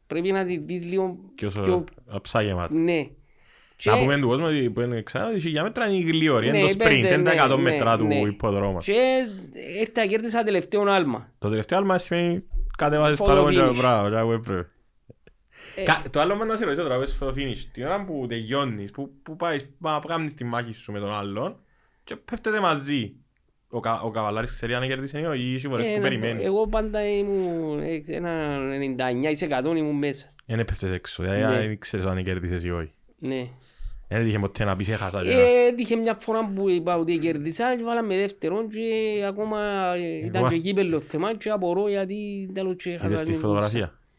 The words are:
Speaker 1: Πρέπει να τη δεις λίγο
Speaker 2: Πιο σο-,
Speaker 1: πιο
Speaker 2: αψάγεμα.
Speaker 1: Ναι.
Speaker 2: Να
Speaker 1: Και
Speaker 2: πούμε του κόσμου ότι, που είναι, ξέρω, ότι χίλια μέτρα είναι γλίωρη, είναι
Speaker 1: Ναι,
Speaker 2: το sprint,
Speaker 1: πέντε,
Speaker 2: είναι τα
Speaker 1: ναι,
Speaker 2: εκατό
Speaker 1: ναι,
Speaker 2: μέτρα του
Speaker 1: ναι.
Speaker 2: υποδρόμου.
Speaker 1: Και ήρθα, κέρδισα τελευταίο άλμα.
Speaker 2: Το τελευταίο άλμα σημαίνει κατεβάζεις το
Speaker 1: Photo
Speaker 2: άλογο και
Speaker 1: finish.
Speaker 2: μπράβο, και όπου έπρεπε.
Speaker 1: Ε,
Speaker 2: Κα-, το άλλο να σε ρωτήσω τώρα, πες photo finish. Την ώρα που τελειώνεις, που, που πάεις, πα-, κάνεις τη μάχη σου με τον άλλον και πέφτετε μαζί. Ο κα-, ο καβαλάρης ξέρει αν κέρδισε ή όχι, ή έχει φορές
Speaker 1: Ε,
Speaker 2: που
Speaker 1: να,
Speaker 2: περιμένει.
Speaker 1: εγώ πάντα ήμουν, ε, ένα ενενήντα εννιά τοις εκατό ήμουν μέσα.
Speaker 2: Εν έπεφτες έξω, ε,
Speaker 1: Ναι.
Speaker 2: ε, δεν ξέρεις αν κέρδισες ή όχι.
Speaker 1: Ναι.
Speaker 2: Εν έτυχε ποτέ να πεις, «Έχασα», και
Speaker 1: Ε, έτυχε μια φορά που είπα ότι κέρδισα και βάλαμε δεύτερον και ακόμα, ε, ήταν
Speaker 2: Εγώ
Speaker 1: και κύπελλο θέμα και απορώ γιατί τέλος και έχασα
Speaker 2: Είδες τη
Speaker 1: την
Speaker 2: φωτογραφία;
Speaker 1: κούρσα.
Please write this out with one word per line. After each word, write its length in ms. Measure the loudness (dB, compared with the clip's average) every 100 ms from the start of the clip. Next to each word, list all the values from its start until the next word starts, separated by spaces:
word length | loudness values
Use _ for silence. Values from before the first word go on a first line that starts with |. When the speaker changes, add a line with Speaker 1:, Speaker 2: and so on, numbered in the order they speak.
| _
Speaker 1:
Πρέπει 240 | -4 0
να 140 | 0 0
τη 120 | -4
δεις 260 | -4 -6
λίγο 340 | -4 -2 -2 -4 -14 -8
Speaker 2:
Πιο 140 | -6
σο-, 120 | -2
Speaker 1:
πιο 220 | 2 0 -2 -12 -12
Speaker 2:
αψάγεμα. 600 | -10 -2 0 0 0 0
Speaker 1:
Ναι. 260 | 0 2 0
Speaker 2:
Να 100 | -2 -10 _ _ _ _ _ _
Speaker 1:
Και 140 | 2 4
Speaker 2:
πούμε 200 | 4 4
του 80 | 2
κόσμου 180 | 2 2
ότι, 240 | 0 0
που 120 | 0
είναι, 200 | -2 -4
ξέρω, 260 | -6 -4 -2
ότι 120 | -2
χίλια 240 | -2 -2
μέτρα 240 | -2 -2 0
είναι 140 | 2 2
γλίωρη, 360 | 4 4 4 4
είναι 100 | 4
Speaker 1:
Ναι, 60 | 4
Speaker 2:
το 60 |
sprint, 40 | 6
Speaker 1:
πέντε, 180 | 6 6
Speaker 2:
είναι 100 | 6
τα 100 | 6
Speaker 1:
ναι, 140 | 6
Speaker 2:
εκατό 240 | 6 6 4
Speaker 1:
ναι, 60 |
Speaker 2:
μέτρα 360 | 4 4 4 4
του 80 | 4
Speaker 1:
ναι. 100 | 2
Speaker 2:
υποδρόμου. 580 | 2 0 0 2 2 0
Speaker 1:
Και 480 | 2 4 4 4 0 -6 -14 -14 -10 -4
ήρθα, 260 | -2 0 2
κέρδισα 380 | 0 0 0
τελευταίο 380 | 2 0 2 2
άλμα. 500 | 4 4 2 -2 -6 _
Speaker 2:
Το 100 | -2
τελευταίο 280 | 0 2 2
άλμα 200 | 4 2
σημαίνει 460 | 2 0 2 0 -2 -4 -2 0
κατεβάζεις 400 | 2 4 4 4
το 60 | 6
Speaker 1:
Photo 40 |
Speaker 2:
άλογο 220 | 6 8
και 80 | 6
Speaker 1:
finish. 140 | 4 4
Speaker 2:
μπράβο, 320 | 4 4 4
και 60 | 2
όπου 100 | 2
έπρεπε. 360 | 0 -2 -4 -6 _ _ _ -20 -20 _ _ _ -20 -16 -4
Speaker 1:
Ε, 80 |
Speaker 2:
Κα-, 200 | 0 0 0
το 100 | 0
άλλο 160 | 2 0
να 200 | -2 -2
σε 80 |
ρωτήσω 180 | -2 0
τώρα, 180 | 0 0
πες 180 | -2 -2
photo 80 | -4
finish. 240 | -4 -4 -6 -10
Την 140 | -8 -4
ώρα 200 | -4 -4
που 200 | -6 -6
τελειώνεις, 640 | -6 -4 -2 -2 -4 -8
που, 200 | -10 -12 -14
που 120 | -18 -6
πάεις, 340 | -4 -4 -6 -8
πα-, 200 | -4 -4 -2
κάνεις 260 | -4 -4 -6
τη 80 |
μάχη 300 | -6 -4 -6
σου 180 | -10 -10
με 80 | -6
τον 140 | -4
άλλον 460 | -4 -4 -4 -6 -8 _ _ _ _
και 120 | -16 -16
πέφτετε 440 | -10 -6 -2 0
μαζί. 540 | 2 0 0 -2 -2 -8 _ _ _ _ _
Ο 100 | -6
κα-, 220 | -2 -2
ο 80 | -2
καβαλάρης 380 | -2 -2 -2 -4
ξέρει 220 | -6 -4
αν 140 | -2 -2
κέρδισε 320 | -4 -6 -6
ή 40 |
όχι, 180 | -4 -4
ή 140 | -4 -4
έχει 120 | -4
φορές 180 | -2 -2
Speaker 1:
Ε, 40 |
Speaker 2:
που 60 | 0
Speaker 1:
να, 60 |
Speaker 2:
περιμένει. 420 | 0 -2 -2 -2
Speaker 1:
εγώ 240 | 0 0 0
πάντα 400 | -2 -2 -2 -2
ήμουν, 720 | -2 0 -2 -2 -4 -4 -4
ε, 220 | -4 -6 -6
ένα 220 | -6 -4
ενενήντα 760 | -4 -2 -2 -4 -2 -4 -2 0
εννιά 220 | 0 0
τοις 120 | -2
εκατό 340 | 0 0 0 0
ήμουν 200 | 0 0
μέσα. 300 | -2 -4 -10 _ -4
Speaker 2:
Εν 140 | -2
έπεφτες 300 | -2 -2 -2
έξω, 340 | -4 -6 -6
ε, 40 | -2
Speaker 1:
Ναι. 280 | 0 2 2
Speaker 2:
ε, 40 | 0
δεν 120 | -4
ξέρεις 260 | -6 -2 -2
αν 180 | -2
κέρδισες 400 | -2 -2 -2 -2
ή 80 | -2
όχι. 200 | -4 -6 -12 _ _
Speaker 1:
Ναι. 280 | -6 -4 -6 -12 -20 -12 -10 -10 -4
Speaker 2:
Εν 140 | 0
έτυχε 180 | 0 0
ποτέ 240 | -2 -2
να 120 | -2 0
πεις, 140 | -2
«Έχασα», 320 | -2 -2 -2
και 60 | 2
Speaker 1:
Ε, 340 | 6 6 6 4
έτυχε 280 | 2 -2 0
μια 200 | 0 -2
φορά 320 | -2 -2 -2 -2
που 140 | 0
είπα 280 | 2 2 0
ότι 200 | 2 0
κέρδισα 580 | 0 -2 -4 -2 0 0
και 60 |
βάλαμε 320 | -2 -2 0 0
δεύτερον 540 | -2 -2 -4 -2 -4
και 540 | -4 -2 0 0 -2 -2
ακόμα, 320 | -4 -4 -2 -2 0 0 0
ε, 300 | -2 -4 -4
ήταν 160 | 0
Speaker 2:
Εγώ 80 | 2
Speaker 1:
και 80 | 2
κύπελλο 440 | 0 2 2 0
θέμα 340 | -2 -4 -2 -4
και 140 | -2
απορώ 400 | -2 0 0 0
γιατί 600 | 0 -2 -4 -6 -8 -8
τέλος 220 | -6 -4 -4
και 140 | -6
έχασα 160 | -4 -2
Speaker 2:
Είδες 140 | -2
τη 40 | 0
Speaker 1:
την 40 | -2
Speaker 2:
φωτογραφία; 400 | 0 2 2 0
Speaker 1:
κούρσα. 200 | -4 -8 _